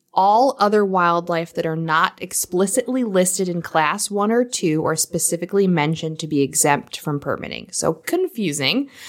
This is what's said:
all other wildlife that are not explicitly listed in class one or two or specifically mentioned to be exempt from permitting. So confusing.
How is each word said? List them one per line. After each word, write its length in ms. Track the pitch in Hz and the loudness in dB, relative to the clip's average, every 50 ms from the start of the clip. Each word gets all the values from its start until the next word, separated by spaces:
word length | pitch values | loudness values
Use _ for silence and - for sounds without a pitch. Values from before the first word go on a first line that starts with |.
| _ _ | _ _
all 440 | - - 190 202 208 233 262 277 - - | 0 2 4 4 6 6 4 2 2 2
other 260 | 208 208 214 208 208 | 2 2 4 2 2
wildlife 720 | 190 190 185 175 170 170 175 170 175 170 165 170 - - | 2 2 2 2 2 2 2 0 -2 -2 -2 -4 -4 -4
that 120 | 170 165 | -4 -4
are 100 | 165 160 | -2 -4
not 440 | 160 165 160 156 160 175 - - - | -4 -2 0 2 2 2 0 -2 -6
explicitly 840 | - 180 - - - - - 180 196 196 - 262 240 247 254 262 247 | -12 -8 -6 -6 -4 -2 0 0 2 2 2 -2 -2 -2 -2 -2 -2
listed 440 | 220 190 180 185 185 - - 190 180 | 2 2 2 2 2 0 -2 -2 -2
in 140 | 170 175 | -4 -4
class 480 | 165 - - 170 156 147 185 202 - - | -6 -2 0 2 2 2 0 -2 -6 -4
one 220 | 202 202 202 214 | -2 0 0 2
or 120 | 226 240 254 | 2 2 0
two 380 | 247 - - 208 165 156 160 | 0 -2 -2 -2 0 0 0
or 140 | - 139 160 | 0 0 -2
specifically 720 | 156 - - - 165 - - 175 170 175 175 196 202 196 185 | -2 -4 -4 -4 -4 -2 -2 -2 -4 -4 -2 0 2 2 4
mentioned 500 | 175 156 147 156 160 156 165 160 156 - | 2 2 2 0 -2 -2 -4 -8 -8 -8
to 60 | 165 | -6
be 140 | 151 151 139 | -2 0 0
exempt 580 | 139 135 151 - - 147 143 - - - - - | 0 0 0 2 2 2 2 2 -2 -6 -14 -8
from 220 | - 160 147 143 | -6 -4 -4 -4
permitting. 480 | - 143 107 - - - - 60 - - | -4 -4 -6 -6 -6 -10 -12 -14 -14 -10
So 220 | - - - 156 | -8 -4 -2 -2
confusing. 1000 | 165 - - - 339 370 370 320 - 233 208 156 143 151 135 135 185 262 285 - - - - | -2 -4 -4 -4 -2 -2 -2 -4 -4 -4 -4 -4 -2 -2 0 0 0 0 -2 -6 -10 -18 -18